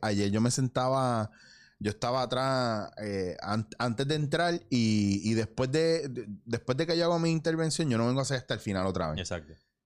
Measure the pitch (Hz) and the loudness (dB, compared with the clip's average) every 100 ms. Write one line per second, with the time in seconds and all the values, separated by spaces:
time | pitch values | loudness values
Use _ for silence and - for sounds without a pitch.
0 | 107 101 101 104 117 123 131 - 127 135 | -2 0 2 2 2 2 -2 0 0 2
1 | 127 117 104 - - - - _ 104 104 | 0 0 -2 -8 -20 -20 -20 _ -4 -2
2 | 120 131 123 123 131 131 120 110 101 - | -2 0 0 0 0 2 0 -2 -4 -8
3 | 107 98 92 80 92 107 113 - 120 113 | -6 -2 -4 -6 -2 -2 -2 -4 -2 -2
4 | 139 151 147 156 170 170 - 127 113 107 | -2 0 0 0 0 -2 0 2 4 4
5 | 101 98 107 113 107 - 131 147 165 165 | 4 2 2 0 0 -2 0 2 2 2
6 | 143 127 104 101 - - - 147 165 170 | -2 -8 -10 -12 -6 -6 -2 -2 0 2
7 | 170 170 165 160 160 160 160 147 160 117 | 2 2 2 2 0 0 0 0 2 2
8 | 117 131 131 135 - 113 - 95 95 92 | 2 2 0 -4 -4 -6 -2 0 0 0
9 | 82 78 - 90 76 80 _ _ | -2 -2 -4 -8 -10 -20 _ _